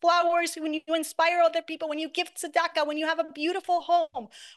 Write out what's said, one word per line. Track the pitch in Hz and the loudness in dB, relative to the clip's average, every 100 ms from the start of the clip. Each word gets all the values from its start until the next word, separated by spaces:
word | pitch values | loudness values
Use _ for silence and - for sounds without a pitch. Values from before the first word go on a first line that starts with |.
flowers, | 339 349 349 339 339 330 | 2 4 4 2 0 -4
when | 311 | -6
you | 311 - | -6 -2
inspire | 330 311 - 330 349 | -2 -2 0 2 4
other | 330 330 | 4 2
people, | 330 320 311 | -6 -6 -6
when | 302 | -6
you | 311 | -4
give | - 349 | -4 -6
tzedakah, | - 339 330 330 330 302 | -6 -4 0 0 0 -2
when | 302 | -2
you | 311 | -2
have | 320 | -2
a | 320 | -4
beautiful | 294 311 370 359 349 | -4 -4 -2 0 -2
home, | - 349 320 277 214 - - | 2 2 2 -6 -12 -16 -20